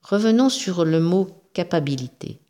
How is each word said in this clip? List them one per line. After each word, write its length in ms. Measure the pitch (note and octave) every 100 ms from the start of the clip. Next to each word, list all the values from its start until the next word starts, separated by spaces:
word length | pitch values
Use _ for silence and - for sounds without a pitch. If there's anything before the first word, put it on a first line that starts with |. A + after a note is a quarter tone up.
Revenons 480 | - G3+ A3 A3+ C4
sur 340 | B3+ - F3
le 160 | D#3+ D#3+
mot 280 | E3 F#3 F#3 - _
capacité. 840 | - F3 E3+ C#3+ C3+ B2+ _ - - _